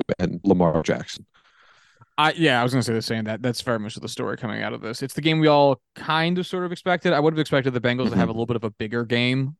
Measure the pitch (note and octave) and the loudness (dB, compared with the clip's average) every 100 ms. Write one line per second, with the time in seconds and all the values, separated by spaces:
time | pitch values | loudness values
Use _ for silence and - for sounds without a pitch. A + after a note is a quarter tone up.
0 | - - F2 E2 G2+ F#2 E2+ E2 - - | -4 -2 -2 0 2 4 4 2 0 -4
1 | - - - _ _ _ _ _ _ _ | -4 -14 -18 _ _ _ _ _ _ _
2 | _ - D#3 E3+ D#3 B2 B2 B2+ A#2 A2+ | _ 0 2 4 4 4 2 0 0 -2
3 | - A2+ A2 A2 B2 A#2 - A2+ G#2+ - | -2 -4 -4 -4 -4 -4 -2 -4 -4 -10
4 | A#2 - A2+ A#2+ A2+ G#2+ G#2+ A#2+ A2 A#2+ | -12 -8 -8 -6 -6 -6 -6 -8 -10 -8
5 | C3+ - D#3 D#3+ D#3 D3 C#3+ C3 _ - | -8 -2 0 4 6 6 6 4 _ -12
6 | - D#3 E3 F3+ F3 F#3 F3+ F3 F#3+ F3 | -4 0 0 -2 -4 -6 -6 -6 -2 0
7 | - C#3+ D3+ D#3 D3+ C#3+ C3 B2 A#2+ B2 | 2 2 2 2 0 0 0 0 0 0
8 | B2 - A2+ A2+ A#2 A#2 A2 - A2 A#2+ | 0 2 0 0 -2 -2 -4 -6 -6 -4
9 | A#2 A#2+ B2 C3 C3+ D#3 | -2 0 2 0 -2 -6